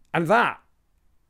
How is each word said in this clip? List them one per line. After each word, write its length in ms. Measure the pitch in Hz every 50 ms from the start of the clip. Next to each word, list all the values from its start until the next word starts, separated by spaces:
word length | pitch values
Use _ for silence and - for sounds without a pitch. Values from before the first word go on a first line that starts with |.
| _ _ -
and 140 | 160 170
that 340 | 156 208 240 220 147 - - _ _ _ _ _ _ _ _ _ _ _ _ _